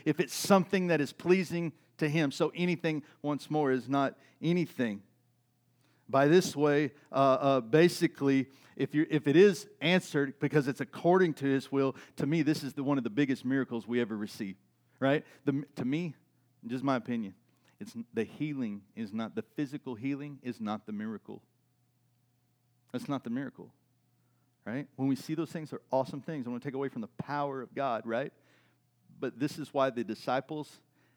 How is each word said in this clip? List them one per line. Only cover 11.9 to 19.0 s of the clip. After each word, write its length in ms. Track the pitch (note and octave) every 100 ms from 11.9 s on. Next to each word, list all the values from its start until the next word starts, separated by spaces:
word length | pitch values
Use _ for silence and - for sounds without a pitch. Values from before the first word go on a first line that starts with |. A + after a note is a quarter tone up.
| - - -
to 100 | C#3+
me, 160 | E3
this 220 | D3 D#3
is 100 | C#3
the, 100 | C#3+
one 140 | C3+ C#3+
of 60 |
the 60 | A#2
biggest 360 | G#2 C#3 B2+ B2
miracles 400 | C3+ B2 A#2 G2+
we 160 | A#2+
ever 160 | A2 G#2+
receive, 380 | G#2+ - G2+ F#2 _ _ _ -
right? 260 | C3+ D3+ - - D3
The, 200 | C#3 - -
to 100 | B2
me, 300 | D3+ F3 - _ _ _ _ A#2
just 180 | B2+
my 120 | C#3 B2+
opinion, 400 | B2+ A#2+ G2 - _ _ _ _
it's, 160 | G#2+ A#2 -
the 100 | A#2
healing 580 | G#2 - D3+ C#3 A2+ G2+ -
is 180 | A2+